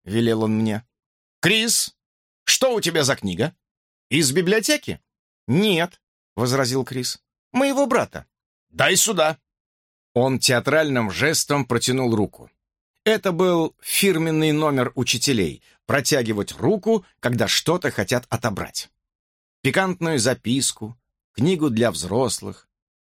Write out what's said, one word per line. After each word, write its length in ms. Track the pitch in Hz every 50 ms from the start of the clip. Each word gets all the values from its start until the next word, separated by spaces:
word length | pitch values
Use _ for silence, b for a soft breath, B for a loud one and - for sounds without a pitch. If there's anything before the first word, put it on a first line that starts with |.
| _
велел 400 | 87 104 117 117 113 113 110 110
он 140 | 110 110 110
мне. 260 | 110 110 104 110 - _ _ _ _ _ _ _ _ _ _ _
"Крис, 560 | - 170 214 220 226 233 - - - - - _ _ _ _ _ _ _ _ _ _
что 280 | - - - 262 262 233
у 60 | 208
тебя 220 | - 165 165 160 139
за 140 | 127 131
книга? 380 | - - 95 87 85 123 165 - _ _ _ _ _ _ _ _ _ _ _
Из 200 | 120 160 160 127
библиотеки?" 720 | 135 185 175 180 208 220 196 - 302 294 - - 85 - _ _ _ _ _ _ _ _ _ -
"Нет", 520 | 123 180 214 214 180 160 170 180 - _ _ _ _ _ _ _ _
возразил 480 | - 120 123 131 135 131 117 127 135 127
Крис. 360 | - 123 127 120 - - - _ _ _ _ _ _ -
"Моего 340 | 247 277 277 262 277 277
брата". 400 | 233 - 202 113 - - 73 - _ _ _ _ _ _ _ _ _
"Дай 280 | 80 - 135 160 190
сюда". 420 | 185 - 208 214 170 156 156 160 - _ _ _ _ _ _ _ _ _ _ _ _ _ _ -
Он 240 | 120 127 135 131 -
театральным 720 | - - 127 120 - 135 143 156 156 147 131 123 110 101
жестом 540 | 90 82 123 156 156 - - - 147 143 123
протянул 500 | - 120 117 - 131 127 131 127 120 113
руку. 340 | 107 98 87 - - - - _ _ _ _ _ _ _ _ _ _ _
Это 280 | 214 220 214 - 196 175
был 420 | 165 185 180 175 165 160 - - _
фирменный 720 | - - - - 196 196 175 160 165 165 156 156 156 156 147
номер 400 | 151 156 151 139 131 123 123 -
учителей, 680 | 135 120 - - 117 - 143 131 107 90 76 67 b b b b b _ -
протягивать 640 | 113 143 139 - 151 135 117 110 107 101 95 - -
руку, 520 | - 95 151 220 196 - 220 226 202 b b b b
когда 300 | - 123 123 113 110 95
что-то 420 | - - - 156 170 175 - 139
хотят 340 | - - 98 - 127 120 - -
отобрать. 600 | 123 113 - 113 95 - - - - - - - _ _ _ _ _ _ _ _ _ _ _ _ _ _
Пикантную 600 | - 135 - 185 190 190 180 - 165 165 160 127
записку, 760 | 104 135 120 - - 107 127 139 - - - - 110 110 120 - _ _ _ _ _ _ _
книгу 360 | - 123 175 190 156 156 143
для 220 | 110 113 120 113
взрослых, 800 | 92 78 87 87 98 123 135 110 - - - 151 - - _ _ _ _ _ _ _ _ _ _